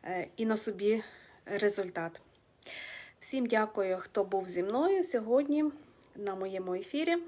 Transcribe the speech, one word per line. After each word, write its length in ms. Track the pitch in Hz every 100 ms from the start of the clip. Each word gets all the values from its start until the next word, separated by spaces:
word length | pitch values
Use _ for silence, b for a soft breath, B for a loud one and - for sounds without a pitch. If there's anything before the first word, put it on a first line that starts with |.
е, 240 | - 180 - -
і 100 | 220
на 100 | 214
собі 460 | - 190 202 220 B B B B
результат. 760 | - 202 208 202 185 180 165 165 - _ _ _ B B B B B B
Всім 280 | - 269 233
дякую, 500 | 220 214 214 190 185
хто 280 | - 214
був 240 | 190 196 185
зі 140 | 180
мною 420 | 190 240 339 381
сьогодні 600 | - 240 220 254 285 294 302 - B B - -
на 180 | 202
моєму 400 | 190 190 190 185
ефірі. 420 | 185 - 285 330 339